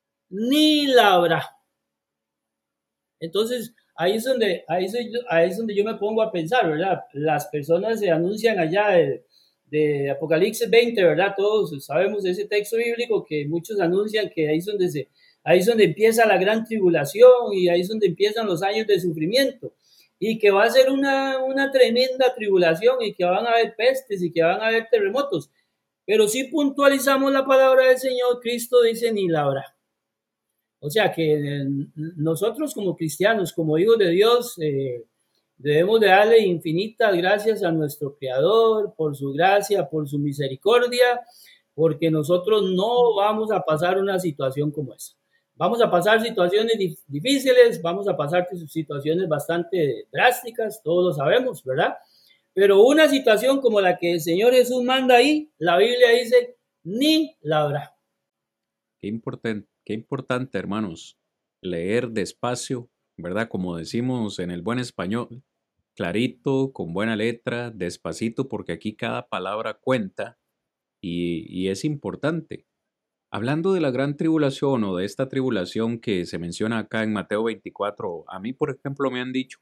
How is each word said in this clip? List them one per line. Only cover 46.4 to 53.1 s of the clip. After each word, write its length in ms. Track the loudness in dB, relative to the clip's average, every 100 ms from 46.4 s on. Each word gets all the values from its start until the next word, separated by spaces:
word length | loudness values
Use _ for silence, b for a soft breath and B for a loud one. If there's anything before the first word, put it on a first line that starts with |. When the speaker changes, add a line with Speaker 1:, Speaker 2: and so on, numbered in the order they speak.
| 0 2 0 -2
Speaker 1:
dif-, 260 | -4 -6 -12
difíciles, 720 | -6 -2 0 4 6 6 4
vamos 260 | -4 -4 -2
a 80 | -2
pasar 320 | 0 -2 -2 -6 -10
situaciones 600 | -8 -8 -6 -2 -2 -2
bastante 800 | -4 -2 -4 -2 -2 -2 -2 -6
drásticas, 720 | 0 2 0 -6 -6 -6 -6
todos 200 | -2 0
lo 100 | 0
sabemos, 500 | 0 0 0 0 -6
¿verdad? 320 | -6 -2 -2 -4 b b b b b
Pero 300 | 2 4 6
una 240 | 6 6
situación 520 | 4